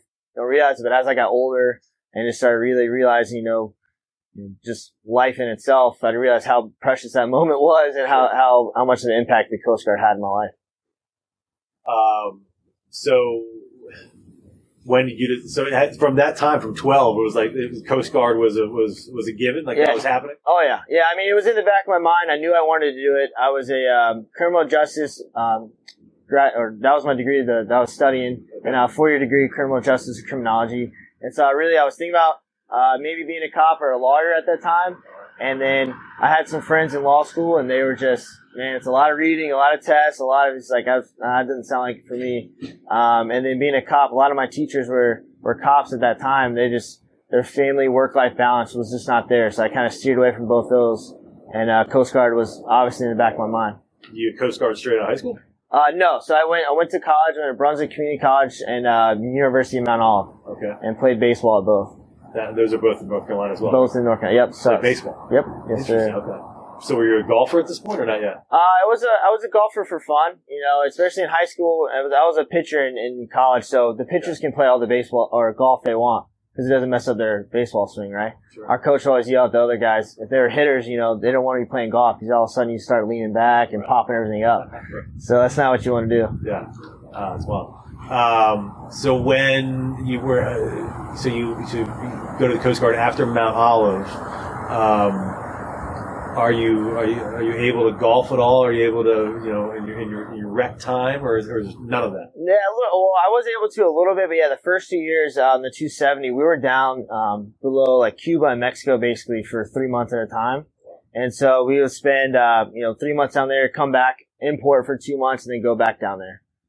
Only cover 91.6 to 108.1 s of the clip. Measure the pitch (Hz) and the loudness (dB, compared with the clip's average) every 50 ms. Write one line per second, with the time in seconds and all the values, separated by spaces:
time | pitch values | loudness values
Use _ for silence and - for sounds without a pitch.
91.6 | 120 - 123 117 113 107 - - 127 123 113 - - - - - 131 123 120 113 | -8 -8 -6 -6 -6 -6 -8 -10 -10 -10 -10 -10 -12 -10 -4 0 0 0 0 0
92.6 | - 127 120 - 127 117 117 113 117 120 117 - 135 117 117 117 113 113 110 113 | 0 0 0 2 2 0 2 2 0 0 0 0 -2 0 0 0 0 0 2 2
93.6 | 117 117 117 113 107 101 95 95 98 - - - - - - - - - - - | 4 4 4 4 4 2 0 -2 -4 -8 -10 -12 -12 -12 -12 -12 -12 -12 -12 -12
94.6 | - - 120 113 110 107 107 104 101 101 98 95 95 92 90 - - - - - | -10 -6 -2 0 2 2 4 2 2 0 0 -2 -6 -6 -8 -10 -12 -12 -12 -14
95.6 | - - - - - - - - - - - - - - - 123 117 117 117 117 | -14 -14 -12 -12 -12 -12 -12 -12 -12 -12 -12 -12 -12 -8 -4 0 0 0 0 0
96.6 | 113 113 110 107 110 113 113 117 113 110 117 117 110 104 113 117 113 117 117 117 | 0 0 0 0 -2 -2 -4 -2 -2 -2 -4 -4 -6 -8 -6 -4 -4 -4 -2 -2
97.6 | 120 123 120 117 113 110 101 - 123 113 117 127 123 - 135 123 120 123 127 131 | 0 0 2 2 0 0 0 0 2 2 4 2 2 0 0 2 2 4 4 4
98.6 | 127 123 117 117 117 117 113 117 113 113 113 110 110 107 113 117 110 110 104 104 | 4 2 2 2 2 2 2 2 2 2 2 2 0 -2 -4 -8 -8 -6 -4 -4
99.6 | 104 107 110 110 104 107 110 113 113 104 104 104 107 107 117 107 104 101 101 117 | -4 -6 -8 -10 -10 -10 -10 -10 -10 -10 -10 -10 -12 -12 -12 -12 -10 -6 -4 -4
100.6 | 123 123 123 - - 127 127 127 127 131 135 139 - 123 113 110 107 107 120 110 | -4 -4 -6 -10 -8 -6 -4 -2 -2 -2 -4 -4 -4 -2 -2 -2 -4 -4 -6 -8
101.6 | 104 95 87 - 127 117 127 120 120 107 95 95 87 - - 139 165 180 196 208 | -8 -8 -12 -14 -10 -6 -4 -4 -4 -4 -6 -10 -14 -16 -14 -6 -2 0 2 2
102.6 | 196 196 214 233 247 208 175 185 190 190 190 185 175 196 226 247 233 233 226 220 | 2 0 -2 -2 -2 0 2 2 2 2 4 4 2 2 2 0 0 -2 -4 -2
103.6 | 214 214 - 214 202 170 151 160 180 185 190 185 190 165 165 165 156 147 135 - | -4 -2 0 2 2 2 4 2 2 2 2 0 0 0 2 2 2 2 0 -2
104.6 | - 175 185 185 180 - 185 170 160 160 160 160 156 147 135 139 127 131 131 127 | -2 -2 -2 -2 -2 -4 -6 -4 -4 -2 0 0 0 0 0 2 4 4 4 2
105.6 | 131 127 120 - 156 147 - - 147 139 143 139 139 127 120 131 147 165 170 143 | 0 -4 -8 -8 -10 -8 -4 0 0 0 0 0 -2 -4 -2 0 2 2 2 2
106.6 | 120 131 127 131 135 131 131 131 110 98 110 110 110 104 104 104 104 107 - _ | 0 0 2 2 0 0 -2 -4 -8 -8 -4 -4 -2 -2 -4 -4 -8 -14 -12 _
107.6 | - 131 131 135 135 131 127 127 120 107 | -4 -2 0 2 2 4 4 4 4 2